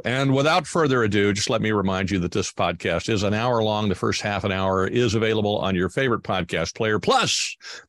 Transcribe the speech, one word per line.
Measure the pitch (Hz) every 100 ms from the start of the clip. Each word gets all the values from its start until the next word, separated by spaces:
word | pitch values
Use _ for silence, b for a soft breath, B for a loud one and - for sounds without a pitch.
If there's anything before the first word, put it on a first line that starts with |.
| -
And | 131 139 135
without | 151 180 147
further | 175 151 127
ado, | 110 101 101
just | 101 -
let | 113
me | 110
remind | 104 95 92 92
you | 98
that | 85
this | 107 -
podcast | - 90 87 98 85 -
is | 110
an | 98
hour | 107 123 117
long. | 107 107 107
The | 90
first | 110 104
half | 104 101
an | 104
hour | 95 95 95 95
is | 120 120 110
available | 110 110 104 104
on | 95
your | 92 92
favorite | - 131 110
podcast | - 92 85 85 82 -
player. | 110 107
Plus, | - 254 151 - - - B B